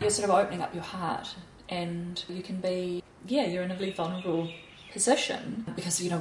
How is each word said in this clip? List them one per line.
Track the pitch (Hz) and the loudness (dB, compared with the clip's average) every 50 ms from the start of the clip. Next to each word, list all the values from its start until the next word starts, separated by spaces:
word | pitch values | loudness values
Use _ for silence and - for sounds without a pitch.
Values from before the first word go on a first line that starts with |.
you're | 208 208 | 2 2
sort | 208 - 208 202 | 4 4 4 6
of | 185 | 6
opening | 190 202 196 185 180 160 | 6 6 4 2 -2 -4
up | - - | -2 -4
your | 175 165 | -6 -8
heart | - - 185 175 165 - - - - - - 175 - - - - - | -6 -6 -4 -2 -2 -2 -2 -4 -8 -10 -12 -14 -16 -18 -18 -10 -6
and | 185 175 170 175 170 170 170 175 175 - - - | -4 -4 -2 -2 -2 -4 -4 -4 -6 -6 -6 -6
you | 175 185 185 | -6 -6 -6
can | - 190 | -4 -4
be, | 185 180 185 180 180 180 180 175 175 - - - - - | -2 0 0 0 0 0 0 -2 -4 -6 -8 -14 -12 -4
yeah, | 185 247 285 254 | 0 2 2 4
you're | 185 170 180 180 | 2 2 0 0
in | 185 | -2
a | 185 | -2
really | 185 196 196 196 | -2 -2 -2 0
vulnerable | - 170 170 180 180 180 185 165 165 165 165 - - - - - - - - | 0 -2 -2 -2 -2 0 0 2 2 2 0 -4 -10 -16 -18 -20 -20 -18 -10
position | - - - 240 262 - - - - - - - - - 226 - - | -2 0 4 6 6 6 4 0 -2 -2 -4 -4 -4 -4 -4 -6 -6
because, | - 175 175 165 - 180 | -4 -4 -2 0 0 0
you | 175 | 0
know, | 170 165 | 0 0